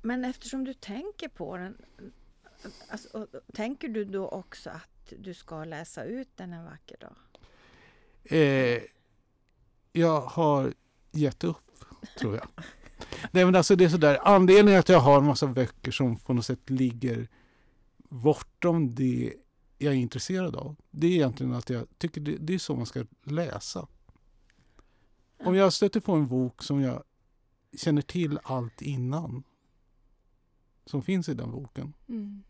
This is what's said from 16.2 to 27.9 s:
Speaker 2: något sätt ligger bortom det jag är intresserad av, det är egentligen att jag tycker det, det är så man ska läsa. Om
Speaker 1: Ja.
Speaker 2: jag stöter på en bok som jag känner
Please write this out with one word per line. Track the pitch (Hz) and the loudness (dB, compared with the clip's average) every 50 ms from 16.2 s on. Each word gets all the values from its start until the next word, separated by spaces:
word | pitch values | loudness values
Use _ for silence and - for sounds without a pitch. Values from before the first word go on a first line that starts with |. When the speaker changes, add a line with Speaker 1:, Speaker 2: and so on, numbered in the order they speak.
| - - 127 | -4 -2 -2
Speaker 2:
något | 120 113 | -2 0
sätt | - 127 - _ - | -2 -6 -8 _ -6
ligger | 135 131 131 123 117 117 135 123 117 117 117 - _ _ _ _ _ _ _ _ _ _ _ _ _ _ | -2 0 0 0 -2 -4 -6 -6 -4 -6 -8 -12 _ _ _ _ _ _ _ _ _ _ _ _ _ _
bortom | - _ 147 120 117 151 143 - - _ _ _ - 175 165 165 151 127 117 | -20 _ -14 0 0 0 0 0 -4 _ _ _ -2 0 2 2 0 0 -2
det | 131 135 127 123 123 120 117 - - _ _ _ _ _ _ _ _ | -2 -2 0 0 -2 -4 -6 -8 -14 _ _ _ _ _ _ _ _
jag | 139 147 139 | -2 0 0
är | 131 | 0
intresserad | 123 117 - 123 - - 185 185 185 170 - | -2 -2 -6 -8 -6 -4 -4 -4 -4 -6 -6
av, | - - 160 147 _ _ _ | -8 -10 -12 -14 _ _ _
det | - 147 160 | -6 0 0
är | 170 | 2
egentligen | 180 170 147 127 117 - 135 127 123 | 4 2 2 0 -2 -4 -6 -6 -6
att | 120 - - | -6 -6 -6
jag | 127 117 117 - _ _ | -8 -8 -8 -12 _ _
tycker | - 165 - 156 | -8 -8 -8 -8
det, | 147 147 156 | -8 -8 -8
det | - 160 156 190 | -6 -4 -4 -4
är | 180 | -4
så | - - 147 | -4 -6 -6
man | 123 120 | -6 -6
ska | - - 127 110 - _ _ | -8 -8 -10 -12 -12 _ _
läsa. | _ 139 147 160 170 139 - 101 - - - 90 - - _ _ _ - _ _ _ _ _ _ _ _ _ _ _ _ _ - _ _ _ _ _ _ _ _ _ _ _ _ | _ -8 -6 -6 -6 -6 -8 -10 -12 -10 -10 -12 -12 -12 _ _ _ -20 _ _ _ _ _ _ _ _ _ _ _ _ _ -20 _ _ _ _ _ _ _ _ _ _ _ _
Om | - 180 180 | -2 2 4
Speaker 1:
Ja. | |
Speaker 2:
jag | 190 196 185 | 6 4 4
stöter | - - 208 196 - 220 | 4 2 0 0 0 -2
på | - - | 0 2
en | 185 156 147 123 | 2 2 2 0
bok | 127 131 127 123 - - | 0 -2 -2 -2 -6 -10
som | - - 143 139 | -6 -4 -2 -2
jag | 135 127 123 123 - _ _ _ _ _ _ _ _ _ _ _ _ _ - | -2 -2 -4 -8 -12 _ _ _ _ _ _ _ _ _ _ _ _ _ -16
känner | - - 170 | -6 -2 0